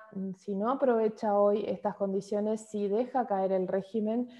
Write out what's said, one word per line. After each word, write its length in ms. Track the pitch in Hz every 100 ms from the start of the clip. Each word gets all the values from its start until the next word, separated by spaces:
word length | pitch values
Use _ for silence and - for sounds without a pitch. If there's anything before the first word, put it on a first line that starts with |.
| -
mm, 200 | 196 190
si 200 | 185 -
no 160 | 196 220
aprovecha 680 | 277 269 226 214 220 220 202
hoy 260 | 202 214 208
estas 280 | 196 208 202
condiciones, 760 | 196 196 196 208 214 220 -
si 180 | 208 202
deja 380 | 208 247 254 -
caer 260 | 196 190
el 160 | 190 185
régimen, 600 | 196 190 226 214 233 247